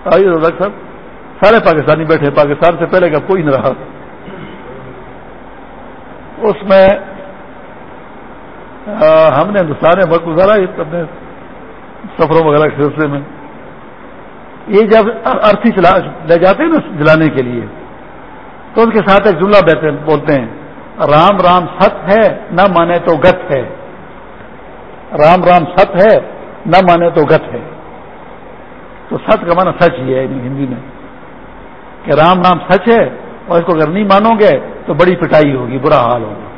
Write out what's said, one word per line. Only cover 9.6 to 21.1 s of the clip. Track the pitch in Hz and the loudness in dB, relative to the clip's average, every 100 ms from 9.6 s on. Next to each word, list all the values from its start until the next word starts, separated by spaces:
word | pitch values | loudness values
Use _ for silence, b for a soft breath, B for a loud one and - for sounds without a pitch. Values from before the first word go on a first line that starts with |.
ہندوستان | 165 139 160 185 | -2 0 0 2
میں | 175 | 2
وقت | 170 165 | 0 0
گزارا | 160 190 | 0 2
ہے | 214 185 170 | 2 -2 -6
اپنے | 156 170 156 - - - - - - - - - - - | -8 -8 -10 -14 -20 -20 -20 -20 -20 -20 -20 -20 -16 -4
سفروں | 156 165 160 | 0 2 2
وغیرہ | 147 151 | 2 0
کے | 123 | 0
سلسلے | 143 143 151 | -4 -2 -4
میں۔ | 143 143 - - - - - - - - - - - - - - | -6 -12 -18 -20 -20 -20 -20 -20 -20 -20 -20 -20 -20 -20 -20 0
یہ | 202 | 2
جب | 220 220 208 240 | 4 4 2 -4
ارتھی | - 254 214 202 233 | -4 0 0 2 0
چلا، | 208 175 190 147 - | 2 2 2 -2 -12
لے | 156 170 | 0 2
جاتے | 185 196 | 2 2
ہیں | 330 | 0
نا | 311 - 165 | -2 -4 -2
جلانے | 156 160 156 | 2 2 2
کے | 123 | -2
لیے، | 123 120 104 - - - - - - - - - - | -4 -6 -10 -16 -20 -20 -20 -20 -20 -20 -20 -20 -6
تو | 220 | 0
ان | 226 | 2
کے | 214 196 | 2 2
ساتھ | 196 202 | 2 2
ایک | 160 | 0
جملہ | 190 202 170 | 2 4 4
بیٹھے، | 156 156 | 0 -2
بولتے | 143 151 151 156 | -4 -2 -2 0
ہیں، | 139 113 - - - - - | -2 -4 -14 -18 -20 -20 -4
"رام | 139 | 2